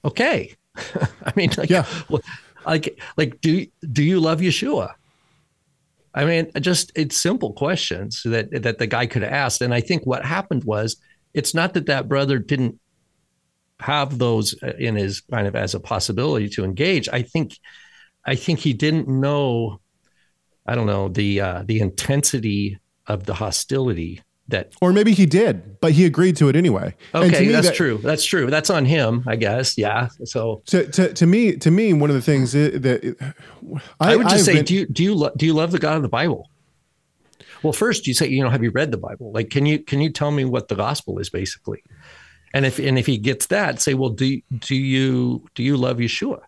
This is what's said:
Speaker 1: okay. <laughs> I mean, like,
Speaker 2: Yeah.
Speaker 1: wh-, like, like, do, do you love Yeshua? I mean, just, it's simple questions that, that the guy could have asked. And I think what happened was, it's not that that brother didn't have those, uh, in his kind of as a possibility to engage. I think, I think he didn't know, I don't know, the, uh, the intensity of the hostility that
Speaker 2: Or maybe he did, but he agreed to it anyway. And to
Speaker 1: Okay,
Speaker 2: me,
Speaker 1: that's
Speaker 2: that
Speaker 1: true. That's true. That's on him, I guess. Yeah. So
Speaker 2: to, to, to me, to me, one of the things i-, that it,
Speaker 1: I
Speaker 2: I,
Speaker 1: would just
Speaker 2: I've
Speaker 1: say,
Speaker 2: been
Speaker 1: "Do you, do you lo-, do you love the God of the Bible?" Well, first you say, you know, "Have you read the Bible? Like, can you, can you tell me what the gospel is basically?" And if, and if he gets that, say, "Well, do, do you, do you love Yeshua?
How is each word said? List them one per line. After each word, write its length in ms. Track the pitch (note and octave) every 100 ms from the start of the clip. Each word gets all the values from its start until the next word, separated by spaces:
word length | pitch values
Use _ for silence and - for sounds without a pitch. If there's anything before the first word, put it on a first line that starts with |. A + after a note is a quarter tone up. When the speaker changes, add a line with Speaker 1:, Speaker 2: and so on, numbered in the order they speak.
Speaker 1:
okay. 500 | C#3 - C4 A#3 - -
<laughs> 120 | _ - - - - -
I 80 | -
mean, 160 | - E3+ -
like, 120 | D3+
Speaker 2:
Yeah. 120 | F3+ C3+ E3+ -
Speaker 1:
wh-, 120 | D#3 - - - - -
like, 340 | D#3+ D#3 - - -
like, 240 | C#3 -
do, 260 | D#3+ F3 - _ D#3
do 140 | C3
you 160 | D3 F#3
love 180 | D#3+ D#3+
Yeshua? 520 | F3+ - B3 F#3 F#2+ - _ _ _ _ _ _ _ _ _ _ _
I 100 | -
mean, 260 | D3 E3 E3 -
just, 320 | D3 F3 -
it's 220 | - D3+ -
simple 360 | E3+ A#3 A#2
questions 720 | G2+ C#3 F#3 - F2 G#2 A2+
that, 380 | A#2 A2+ - A#2+
that 160 | A2+ A2+
the 80 | A2+
guy 200 | A2+ A#2+
could 160 | A#2
have 100 | G2
asked. 280 | C#3+ C3+ -
And 140 | B2
I 60 | A#2+
think 260 | D#3 E3+ C3
what 180 | B2+
happened 380 | C3+ E3+ G3 C#3
was, 320 | A2 G#2+ A2 - _ _ _
it's 200 | D3 C#3+
not 200 | E3 E3+
that 120 | F3 D3+
that 220 | C#3 -
brother 300 | C#3 C#3 C3+
didn't 400 | G#2 C#3 B2 - _ _ _ _ _ _ _ _ _ _
have 400 | - D3 C#3 C3
those, 360 | A#2+ A2+ G#2 -
uh, 100 | C3+ -
in 160 | B2 G#2+
his 240 | G2 G2
kind 240 | _ A#2+ G2+
of 100 | A2
as 180 | G2
a 60 | G2+
possibility 680 | - G#2 - G2+ C#3+ C3+ G2+
to 140 | -
engage. 440 | F#2+ F#2+ E3+ F3 A#2+
I 140 | B2+
think, 360 | A#2+ E3 D#3 - - - - _ _ _ -
I 80 |
think 240 | C3 - D#3+
he 160 | D#3
didn't 340 | A2+ D3+ D#3+ C3+
know, 720 | C3 C#3 D3 C#3 A#2 A2+ F#2+ _ _ _ _ _ _ _ _ -
I 80 |
don't 120 | A#2+ G#2+
know, 220 | G2 G2
the, 320 | F#2 G2+ G2
uh, 220 | F#2+ F2+
the 160 | G2 A2
intensity 1000 | G2+ - - C#3 - C3 G#2+ G2+ G2+ G2 _ _ -
of 180 | G#2
the 80 | F#2+
hostility 840 | F#2 G#2+ - - C3+ B2+ F2 E2 F2 _ _ -
that 240 | G2+ - -
Speaker 2:
Or 100 | F3+
maybe 200 | G3 G#3+
he 100 | G3 F3+
did, 540 | E3+ A3 G2+ F#2 -
but 120 | E3
he 120 | D3+
agreed 320 | F3+ D3 F#3 D#3
to 100 | D3
it 80 | C#3
anyway. 380 | F3 F#2+ F2+ - -
And 160 | E3 F3+
to 60 | -
Speaker 1:
Okay, 80 | F#3+
Speaker 2:
me, 60 |
Speaker 1:
that's 160 | A#3 F3+
Speaker 2:
that 80 | C#3+
Speaker 1:
true. 220 | D#3 A2
That's 260 | A#2+ D#3
true. 260 | - F#3 B2+
That's 180 | D3+ D#3
on 160 | F3
him, 380 | C3 D#3+ A2+ A#2 B2
I 80 | A2
guess. 420 | G#2+ A#2 C3 -
Yeah. 300 | G#2 G#2+ A#2+ -
So 360 | B2 B2 A2+ A2 -
Speaker 2:
to, 200 | F#3 D3
to, 220 | E3 F#3
to 100 | - E3+
me, 280 | G#3 A3+ D3
to 140 | D#3
me, 220 | F3+ A3
one 160 | D#3+ D3
of 60 | C#3
the 60 |
things 320 | A#2+ C#3+ B2+
i-, 140 | C#3 D3+
that 340 | - C3 B2
it, 120 | - - C3 - - - - D3 - _
Speaker 1:
I 120 | E3
Speaker 2:
I, 40 | A3+
Speaker 1:
would 80 |
just 160 | G#3+ G3+
Speaker 2:
I've 40 |
Speaker 1:
say, 100 | F#3+ E3
Speaker 2:
been 80 |
Speaker 1:
"Do 100 | D3+
you, 120 | F#3 F#3
do 180 | C3
you 100 | F3+
lo-, 160 | F#3+ D3 C#3
do 100 | D#3
you 80 |
love 160 | D#3 E3
the 80 | F3+
God 160 | D3+ D#3
of 60 |
the 60 | B2+
Bible?" 420 | A#2 D#3+ C3 - _ _ _ _ _ _ _ _ _ - -
Well, 100 | D3+
first 340 | - A3+ G#3+ -
you 40 |
say, 140 | B2 C#3
you 140 | C3
know, 80 | B2+
"Have 140 | B2+
you 80 | A2+
read 180 | B2+ D3+
the 80 | A2
Bible? 320 | - - A#2
Like, 180 | G#2+ G#2
can 160 | C#3+ C#3+
you, 120 | D3+
can 220 | - C#3
you 100 | D#3
tell 220 | - D3
me 120 | D3
what 220 | C3 A#2+ -
the 60 |
gospel 440 | G2 G#2 D3 - F#2+
is 100 | F#2+
basically?" 520 | - G2 - - - _ - - - - _ _
And 140 | C#3 C3+
if, 140 | B2+
and 180 | C3+ C3
if 80 | A#2+
he 120 | A#2
gets 280 | A2 C3+ -
that, 340 | G3 F3+ -
say, 140 | -
"Well, 160 | C3 C3
do, 300 | G#2 C3 C3+ _ A#2+
do 160 | -
you, 720 | C3+ C3+ C3 C3 B2+ B2 B2 -
do 80 | -
you 140 | B2 C#3+
love 220 | B2 A#2+
Yeshua? 420 | A#2 - B3+ -